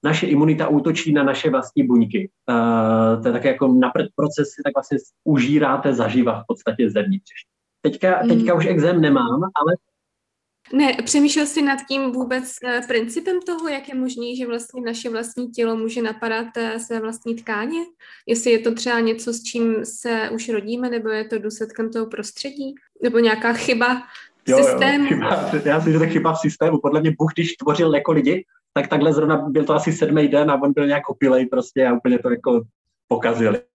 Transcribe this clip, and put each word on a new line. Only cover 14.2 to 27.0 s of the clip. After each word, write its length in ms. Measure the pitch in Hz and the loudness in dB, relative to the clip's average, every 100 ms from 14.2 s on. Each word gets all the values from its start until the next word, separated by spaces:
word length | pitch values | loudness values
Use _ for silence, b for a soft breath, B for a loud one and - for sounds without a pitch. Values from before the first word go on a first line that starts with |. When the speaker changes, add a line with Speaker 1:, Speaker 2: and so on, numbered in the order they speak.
| 240 247 | -8 -6
Speaker 2:
že 120 | 247 | -6
vlastně 340 | 233 233 254 233 | -8 -8 -10 -8
naše 240 | 233 247 | -8 -8
vlastní 420 | 226 233 240 247 | -8 -8 -8 -10
tělo 260 | 240 226 226 | -4 -2 -2
může 240 | 226 226 | -4 -4
napadat, 460 | 226 220 226 220 233 233 | -6 -4 -6 -6 -6 -6
eh, 220 | 226 226 | -6 -6
své 200 | 233 226 | -8 -8
vlastní 360 | 220 226 - 233 | -8 -10 -8 -10
tkáně? 440 | 226 214 233 330 339 _ B B - | -6 -6 -4 -6 -8 _ B B -4
Jestli 240 | 226 247 | -2 2
je 80 | 226 | 2
to 140 | 226 | 0
třeba 260 | 233 247 233 | -4 -2 0
něco, 340 | 226 226 233 | 0 -2 -6
s 100 | 233 | -8
čím 320 | - 240 233 220 | -8 -2 -2 -2
se 460 | 226 - 240 226 214 | -4 -10 -6 -4 -4
už 160 | 226 226 | -6 -4
rodíme, 400 | 220 202 240 247 | -6 -4 -6 -4
nebo 200 | 233 220 | -4 -4
je 160 | 214 220 | -6 -4
to 140 | 220 | -6
důsledkem 520 | 208 220 220 - 226 | -6 -8 -10 -6 -6
toho 140 | 226 226 | -4 -8
prostředí? 680 | 226 214 - 277 285 269 277 B _ | -8 -12 -10 -12 -10 -12 -12 B _
Nebo 160 | 247 233 | 0 4
nějaká 340 | 233 220 233 | 4 2 0
chyba 420 | 233 - 240 247 254 B B B _ - | -2 0 0 2 0 B B B _ 2
v 40 | |
Speaker 1:
Jo, 80 | 262 | 6
jo, 60 | 277 | 6
Speaker 2:
systému? 420 | 254 269 285 277 | 4 2 2 2
Speaker 1:
chyba. 440 | - - 180 - 156 147 | 0 0 -2 0 -2 0
Já 160 | 151 | 2
si, 100 | 160 | 2
že 60 | 156 | 2
to 60 | |
je 60 | 160 | 2
chyba 240 | 160 160 | 2 0
v 60 | 160 | 0
systému. 400 | 151 - 160 156 | -2 0 0 2
Podle 200 | 143 151 | 2 2